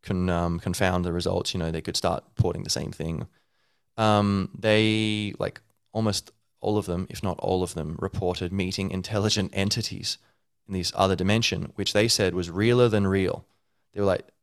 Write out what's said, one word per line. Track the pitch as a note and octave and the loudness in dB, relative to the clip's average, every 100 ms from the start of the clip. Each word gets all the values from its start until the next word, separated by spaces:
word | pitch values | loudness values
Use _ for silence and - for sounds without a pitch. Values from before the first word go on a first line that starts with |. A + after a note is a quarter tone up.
con-, | - F#2+ F2+ | -4 -2 0
um, | F2 F2 E2+ | 2 0 -2
confound | - F2 F#2+ F2+ F2 | -4 0 2 2 -2
the | |
results. | F2 F2+ F#2 - | -2 0 -2 -2
You | F2+ | -4
know, | E2 | -4
they | E2 | -4
could | D#2+ - | -4 -2
start | F2+ F2 _ - | -2 -2 _ -2
reporting | F2+ F#2 | 0 0
the | - | -4
same | - D2 | -4 -6
thing. | - D#2+ E2 - _ _ _ _ _ _ - | -6 -6 -6 -8 _ _ _ _ _ _ 0
Um, | A2 G#2 G#2 G2 F#2+ - | 4 4 4 2 -2 -2
they, | A2 G#2+ A2 A2 A2 G#2+ G#2 - | 2 4 4 2 0 -2 -4 -4
like, | F#2 - _ _ _ | -6 -6 _ _ _
almost | A2 A2 G2 - _ _ _ | -2 0 -2 -6 _ _ _
all | - G#2 | -2 -2
of | F#2 | 0
them, | F2 F#2 | -4 -4
if | - | -6
not | G2 F2 | -6 -4
all | - F#2 | 0 0
of | F2+ E2+ | 0 -4
them, | D#2 E2 | -6 -6
reported | F#2+ - F2+ F2 F2+ | -6 -2 -2 -2 -2
meeting | G2 F#2 F#2+ F#2+ | -2 -4 -4 -4
intelligent | F#2 F2+ G#2+ G#2 G#2 F#2+ | -4 -2 0 2 0 -2
entities | - G2 A2 A2 F#2+ - - _ _ _ _ - | -2 -2 -2 -4 -6 -8 -10 _ _ _ _ -8
in | |
this | F#2+ E2+ - | -6 -4 2
other | F#2+ F#2+ | 2 4
dimension, | F#2+ A2 A2 F#2+ F#2 - | 2 2 2 -2 -6 -6
which | G2 | 0
they | G#2 A2+ | 2 2
said | - F#2+ | 4 2
was | F2 E2+ | 0 -4
realer | E2+ A2+ B2 A#2+ | 2 4 6 6
than | G#2+ G2 | 4 2
real. | G2 F#2 - - _ _ _ _ | 2 2 -2 -10 _ _ _ _
They | - | -2
were | G2+ | 2
like | F#2 - _ | 2 -2 _